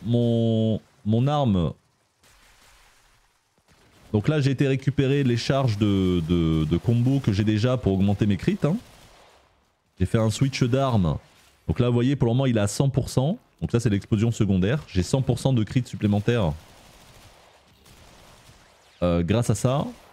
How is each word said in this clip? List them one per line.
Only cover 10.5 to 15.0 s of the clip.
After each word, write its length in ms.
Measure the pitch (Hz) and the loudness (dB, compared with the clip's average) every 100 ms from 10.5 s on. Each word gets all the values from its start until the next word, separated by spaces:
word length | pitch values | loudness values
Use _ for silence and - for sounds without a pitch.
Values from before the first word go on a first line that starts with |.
| - | 0
d'arme. 540 | 127 131 135 113 85 71 - _ _ _ - | 0 0 0 0 0 -2 -8 _ _ _ -6
Donc 120 | 82 | -2
là, 80 | 123 | 0
vous 60 | |
voyez, 220 | 120 123 139 | 2 0 0
pour 120 | 120 | 0
le 60 | |
moment, 120 | 123 135 | 0 0
il 120 | 110 | 0
est 40 | |
à 60 | 101 | 0
cent 220 | - 139 | 0 -2
pour 200 | 123 - | -2 -2
cent. 280 | - 135 233 _ _ | -2 -2 -4 _ _
Donc 120 | - | -4
ça, 80 | 117 | -2
c'est 100 | 113 | 0
l'explosion 420 | 98 - 107 117 | -2 0 0 0
secondaire. 520 | 110 101 95 95 147 - | 0 0 2 0 -2 -4
J'ai 160 | 92 | -4